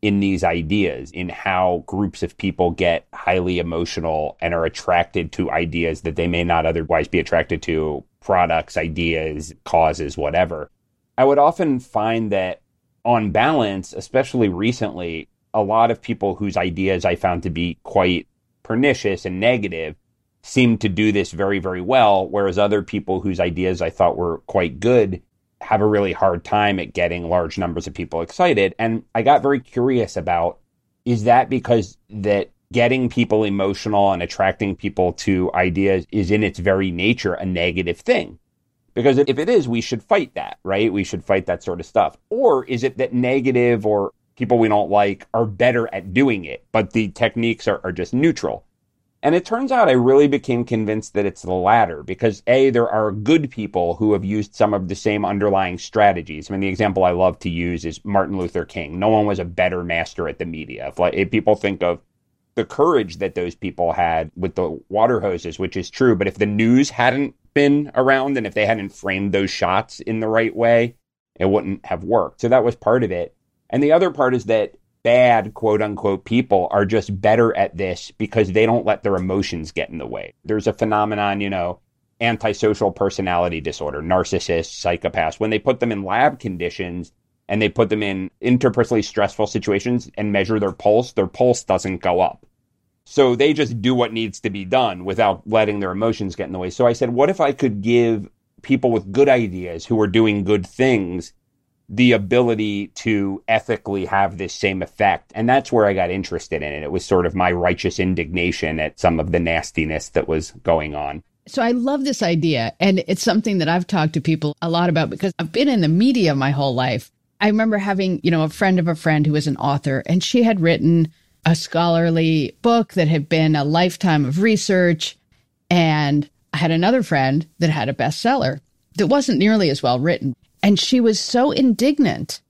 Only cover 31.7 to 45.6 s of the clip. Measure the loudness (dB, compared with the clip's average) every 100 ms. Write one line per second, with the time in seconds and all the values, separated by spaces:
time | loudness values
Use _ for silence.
31.7 | 0 0 -12 _ -6 0 0 -2 _ _
32.7 | 0 2 2 0 0 2 2 2 0 -2
33.7 | -2 -2 2 2 0 -4 -2 -2 0 -4
34.7 | -4 -6 0 -2 0 -2 0 0 0 0
35.7 | 0 0 0 -2 -4 0 0 0 -2 0
36.7 | 0 0 0 0 0 -2 -4 -4 -2 -2
37.7 | -2 -4 -6 -2 -2 -2 -16 _ _ _
38.7 | _ _ 0 2 4 2 2 2 2 2
39.7 | -2 -4 -8 _ 0 0 -8 -12 -12 -4
40.7 | 0 0 0 -4 -8 -2 -2 0 -6 -4
41.7 | -8 -2 0 0 _ _ 0 2 2 0
42.7 | -4 -4 -2 -4 -2 0 0 0 2 2
43.7 | 2 0 0 -2 _ _ _ 0 2 4
44.7 | 2 2 2 2 -2 -4 -2 -2 2